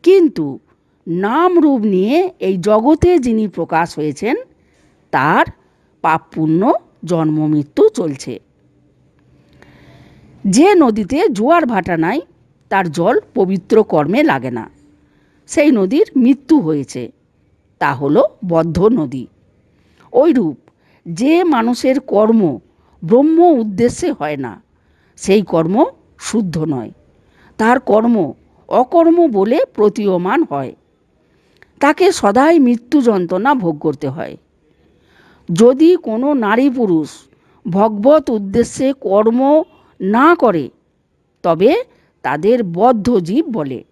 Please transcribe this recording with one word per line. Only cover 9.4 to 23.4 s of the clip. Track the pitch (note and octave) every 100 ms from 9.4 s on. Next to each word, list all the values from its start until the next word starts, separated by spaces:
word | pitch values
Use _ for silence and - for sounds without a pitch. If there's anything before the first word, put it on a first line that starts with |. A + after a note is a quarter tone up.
| _ _ - _ - _ - _ _ - G#3
যে | G3 F#4 G4+
নদীতে | C4 G#3+ F#3+ C#4 G4+
জোয়ার | G3+ A#3+ E4+ C#4+
ভাটা | G#3 F3+ E3
নাই | D#3+ C4+ - _ _ _ _
তার | G3 F3+
জল | D3+ F3 D4+ -
পবিত্র | - F#3 F#3+ - A3
কর্মে | G#3 E3 D3 G3
লাগে | D#4+ C3+ B2+
না, | A#2 G#2 _ _ _ _ _ _ _ _
সেই | - D4
নদীর | A#3 F#3+ C#4 A4 C#4
মৃত্যু | A#3+ C#4 - D#4
হয়েছে, | D#3+ D3+ C3+ - A#2+ _ _ _ _ _ _ _
তা | D3
হলো | C3 C#3+ D#3+ D5+ _ F#3
বদ্ধ | E3 E3 D#3+ G#3
নদী। | B3 G3+ C3+ A2+ _ _ _ _ _ _ _ _
ওইরূপ | A#3+ D#4+ C4 E3+ - _ _ _ _ E3+
যে | E3 C4+ E4
মানুষের | F#4 B3+ A3+ A#3+ C4 C4
কর্ম | - G3+ G#3+ A3+ F3+ A2+ _ _ _ _
ব্রহ্ম | D#3+ A#3 D4+
উদ্দেশ্যে | D#4+